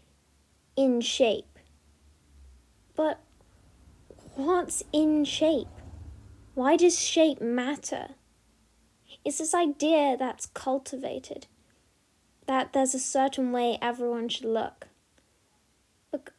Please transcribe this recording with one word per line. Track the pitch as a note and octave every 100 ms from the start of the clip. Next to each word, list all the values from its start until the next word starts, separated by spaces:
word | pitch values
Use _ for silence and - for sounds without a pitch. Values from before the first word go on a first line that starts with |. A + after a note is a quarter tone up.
| _ _ _ _ _ _ _ -
in | C4+ A#3+
shape. | A#3 - A#3+ - - - _ _ _ _ _ _ _ - - - _ _ _ -
But | D#4 - _ _ _ _ _ _ - - - - - -
what's | C#4 F4+ E4+ - -
in | D4+ D#4 D4+ C#4+
shape? | - D#4 D4+ - - - - - - - - -
Why | - B3+ D#4+
does | F4 E4
shape | - - D#4+ C#4
matter? | A#3 A#3+ B3 D4 - - - C4+ _ _ _ _ _ _ _ _ _ - -
It's | C#4+
this | D#4 F4
idea | E4+ C#4+ D4+ D#4+ C#4+ B3+
that's | B3+ - -
cultivated, | - - C4+ C4 C4 C4 - C4 C#4 - _ _ _ _ _ _ _ _ _ -
that | C4 -
there's | C#4 C4
a | C4
certain | - C#4 C4+ C4+ B3+
way | B3 A#3+ A3
everyone | A#3+ A#3+ A#3+ A#3 A#3
should | - A3+
look. | A3 A3 - - _ _ _ _ _ _ _ _ _ _ _ _
Bec-, | D4 -